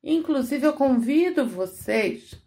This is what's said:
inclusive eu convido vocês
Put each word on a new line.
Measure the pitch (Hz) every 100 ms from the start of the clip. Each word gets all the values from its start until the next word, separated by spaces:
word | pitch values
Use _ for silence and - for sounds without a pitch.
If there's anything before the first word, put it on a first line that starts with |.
inclusive | - 320 320 285 247 285 302
eu |
convido | 294 269 247 233 302 349 339 247
vocês | 180 185 - - 220 196 - - -